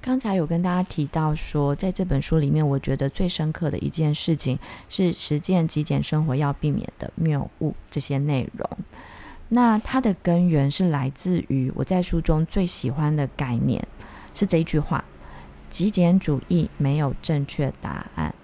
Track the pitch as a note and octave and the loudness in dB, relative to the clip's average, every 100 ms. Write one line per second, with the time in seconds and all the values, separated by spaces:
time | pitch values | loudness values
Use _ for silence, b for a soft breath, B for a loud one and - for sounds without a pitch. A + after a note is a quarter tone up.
0 | - B3+ A3+ F#3+ D3+ E3 F3+ F3+ F#3 - | 0 -2 0 0 2 2 2 0 0 -2
1 | D3 - D#3 D#3 - D3+ C#3+ C#3+ F#3+ F3+ | -2 0 0 0 -2 0 0 0 -2 -2
2 | F#3 F3 - D#3+ C#3+ D3+ D3+ C#3 - C3+ | 0 0 2 2 2 2 2 0 0 -2
3 | C#3 - F3+ - D#3 D#3 D#3+ D3 C#3+ C#3+ | -2 0 -2 0 -4 -2 -2 -2 -4 0
4 | D#3 D3 - D#3 - B2+ B B B - | 0 0 0 0 0 -4 B B B 0
5 | F#3 D#3+ - D3 F3 F#3 D#3+ - D3+ C#3 | 0 0 -2 -2 2 2 2 0 0 0
6 | C#3+ D3+ D#3 C3 D3 C3+ D#3 C3+ - - | 0 0 0 0 0 0 0 -2 -4 -10
7 | - - E3 D3 - - D#3 - - - | -12 -2 0 0 -2 -4 -4 -4 -6 -6
8 | - C#3 D3 C#3 - - - - - B | -2 -2 0 0 -2 -6 -8 -8 -12 B
9 | B B B B - A#3 A#3+ G#3+ - C4 | B B B B 0 4 6 4 2 0
10 | B3 F#3 - E3+ F3+ D#3 C#3 - F#3 D3 | 0 0 2 4 4 4 2 2 2 2
11 | C3+ C#3 F3 F3+ - C3+ C3 - - F#3 | -2 -4 0 0 0 0 0 -2 0 0
12 | F3+ E3 - D#3 D#3+ - F3+ - C3 C3+ | 2 0 4 4 4 0 0 -2 -4 0
13 | D3+ D3+ C#3 - C3+ A#2+ C3+ A#2+ - - | 2 2 0 -2 -2 0 0 0 -4 -12
14 | B B B - G#3 E3 D#3+ D3+ D3 C#3+ | B B B -2 2 2 2 0 0 -4
15 | - - B B B B - - F#3 G#3 | -4 -16 B B B B -14 -2 0 4
16 | F3 F#3 - C#3 - F3 D3+ - C#3 D3 | 4 4 4 -2 2 0 0 0 0 2
17 | D3 B2 - D3+ C#3 - C3+ C3+ - C#2 | 0 -2 -2 -2 -2 -2 -4 -2 -8 -8
18 | - - D#2 - | -10 -6 -6 -6